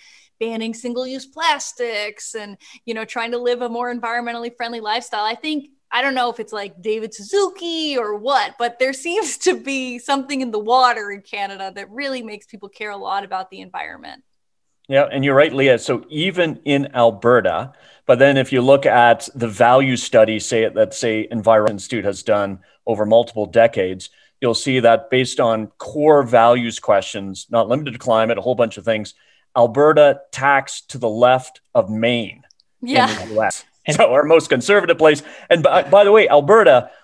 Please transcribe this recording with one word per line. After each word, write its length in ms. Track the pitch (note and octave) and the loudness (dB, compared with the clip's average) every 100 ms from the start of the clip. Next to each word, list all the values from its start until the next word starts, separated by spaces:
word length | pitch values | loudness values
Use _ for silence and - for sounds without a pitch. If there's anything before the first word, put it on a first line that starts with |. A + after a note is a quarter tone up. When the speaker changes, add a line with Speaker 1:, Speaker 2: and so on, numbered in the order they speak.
| _ _ _ - | _ _ _ -10
Speaker 1:
banning 360 | A3+ A3+ A3+ A3+ | -8 -6 -8 -8
single-use 500 | A#3+ A#3+ B3+ C4 C4 | -10 -8 -8 -12 -14
plastics 1080 | D#4+ E4 C#4+ - - A#3+ G#3+ G#3 G#3 - A3 | -6 -4 -4 -6 -10 -8 -6 -8 -12 -16 -14
and, 200 | G#3 G3 - - - | -14 -18 -20 -20 -12
you 80 | |
know, 120 | A3 A3 | -10 -10
trying 260 | A#3+ A#3 | -8 -6
to 80 | A#3+ | -4
live 240 | A#3+ B3 | -4 -4
a 60 | B3 | -6
more 220 | A#3 B3 | -6 -8
environmentally 640 | A#3+ A3+ A#3+ A#3+ A#3 A#3 A#3+ | -6 -6 -6 -6 -10 -12 -10
friendly 260 | A#3 A#3 | -10 -8
lifestyle. 440 | G#3+ A#3 B3 G#3+ G#3+ | -6 -6 -6 -6 -4
I 80 | |
think, 380 | A#3 D#4 D4+ C#4 _ - | -6 -8 -8 -10 _ -6
I 120 | A#3+ | -4
don't 100 | C4+ | -2
know 160 | C4 A#3+ | -2 -4
if 100 | A#3 | -6
it's, 140 | G#3+ | -10
like, 260 | G#3+ G3+ F3+ | -10 -12 -10
David 360 | G#3+ A3 A3 G#3 | -6 -6 -8 -14
Suzuki 840 | G3+ G4+ F#4+ F4+ E4+ D#4+ D#4 C4 | -4 -2 -2 -6 -8 -6 -4 -4
or 180 | G#3+ G#3 | -4 -6
what, 380 | A#3+ C4 - - | -2 -2 -2 -6
but 180 | A#3 A#3+ | -8 -4
there 160 | C4 | -4
<laughs> 140 | C4 E4+ | -4 -6
seems 320 | F4+ D4 - | -4 -6 -4
to 200 | F4+ D4+ | -2 -2
be 380 | B3 C4+ B3+ A#3+ | -6 -8 -8 -10
something 440 | C4 C#4 C4 C4+ | -6 -4 -4 -6
in 100 | B3 | -6
the 80 | G#3+ | -6
water 500 | G#3+ B3+ B3 A3 G3+ | 0 2 2 0 -8
in 140 | G3+ | -14
Canada 480 | - G#3 G3 G3 F#3+ | -12 -10 -10 -10 -12
that 160 | G3 G3 | -14 -16
really 320 | A#3 C#4 B3+ | -10 -8 -8
makes 240 | A3 G#3 _ | -12 -18 _
people 240 | G3 G3+ | -20 -20
care 220 | - G#3+ | -14 -12
a 60 | G3+ | -10
lot 260 | G3 G3 | -6 -6
about 260 | F#3+ F#3+ F#3 | -6 -10 -10
the 120 | F#3+ | -18
environment. 600 | F#3 F#3 D#2 E2 D#2 - _ _ _ _ _ _ - | -16 -12 -12 -14 -20 -20 _ _ _ _ _ _ -2
Speaker 2:
Yeah, 180 | C3+ C#3+ | 0 0
and 120 | C3+ | -2
you're 120 | C#3 C3+ | 2 4
right, 180 | D3+ | 4
Leah. 240 | C3+ C3+ A#2+ | 2 2 2
So 260 | - A#2+ - | 0 -6 -6
even 520 | D3+ F#3 F3+ E3 A#2+ D3 | -6 -4 -2 -2 -2 -2
in 300 | C#3 C3+ B2+ | -2 -2 2
Alberta, 760 | A#2 G2+ A#2 B2 F#2 E2 C3+ _ _ _ - | 2 2 2 2 2 -2 -6 _ _ _ 0
but 100 | B2 | 4
then 200 | C#3 C3+ | 6 4
if 140 | B2+ | 0
you 80 | B2+ | 2
look 240 | B2+ C#3 C#3+ | 4 4 4
at 420 | A#2+ A#2+ A#2 - B2 | 4 4 4 -2 -8
the 120 | A#2 | -6
value 480 | G2+ A#2+ C3 C3+ A#2+ | 2 4 4 2 -4
study, 440 | - A#2 A2 G#2+ | 2 4 4 0
say, 280 | - A#2 A2 | -2 -2 -2
that, 280 | G#2 G#2+ - | 0 -2 -2
say, 320 | A#2+ A2 G#2+ | -4 -2 -4
Environment 440 | A#2 G#2 A2 G#2+ | -2 2 4 2
Institute 320 | G2+ - A#2 G2 | -4 -8 -6 -6
has 180 | F#2+ | -6
done 340 | - G#2 G2 F#2 _ _ - | -2 -2 -2 -8 _ _ -6
over 180 | G#2+ G#2+ | -4 2
multiple 400 | A2+ A#2 G#2+ G2+ | 2 2 -6 -2
decades, 640 | A2+ A#2 A2 F#2 F#2 - _ _ - | 2 2 0 -6 -6 -14 _ _ -4
you'll 140 | B2 A2 | -2 -2
see 240 | C3+ B2+ | -2 2
that 320 | A#2 A2+ - | 4 2 0
based 280 | B2+ B2+ - | -2 -2 -2
on 280 | A#2+ A2 G#2+ - | 0 0 -6 -14
core 460 | - D3+ D3+ D3 | -12 0 4 4
values 560 | A#2+ A#2 A#2 B2 A#2 - | 4 4 4 4 0 -6
questions, 680 | - G2+ - G2+ G2 F#2 - | 0 0 0 -10 -12 -14 -4
not 180 | A#2 G#2 | -2 0
limited 240 | C3+ C#3+ | -2 -6
to 60 | A2+ | -8
climate, 400 | B2+ A2 A2 G#2 | -2 0 0 -2
a 20 | |
whole 140 | A#2+ B2 | -2 -2
bunch 220 | A2+ - | -2 -4
of 80 | G#2 | -6
things, 280 | G#2+ G#2 _ _ _ _ B2+ | -6 -6 _ _ _ _ 0
Alberta 640 | A#2 A#2+ D3+ D3 C#3+ C#3 - | 2 4 4 6 4 4 -8
tacks 500 | - C3+ C#3 - - | -4 0 0 -2 -16
to 160 | - C3 | -14 -6
the 120 | A#2 | -4
left 520 | A2 B2 B2+ - _ _ A#2+ | 2 4 2 -2 _ _ -2
of 160 | F#2+ | -2
Maine 520 | A2 A#2 A#2+ G2+ - _ _ _ - | -2 -2 -2 -6 -14 _ _ _ -16
Speaker 1:
Yeah. 300 | B3 C4+ B3 G#3+ | -4 0 0 -2
Speaker 2:
in 80 | A2+ | -6
the 60 | G#2+ | -2
U 80 | |
S. 220 | A2 - _ _ - | -2 -6 _ _ -6
Speaker 3:
And 100 | D3 | 2
Speaker 2:
So 160 | C3+ | 2
our 120 | C3+ | 2
most 260 | D3+ E3 - | 4 2 2
conservative 480 | B2+ D3+ G#3 F3 E3 | -2 2 0 2 2
place. 240 | D#3 D3 - - - | 4 2 -6 -10 0
And 100 | E3+ | 2
by, 220 | D#3 F#3 | 4 2
by 200 | E3 G3 | 4 6
the 80 | G3+ | 8
way, 160 | A3 F3+ | 6 6
Alberta, 600 | D3 C#3+ A3+ F3+ B2+ - - | 4 6 6 8 6 2 -18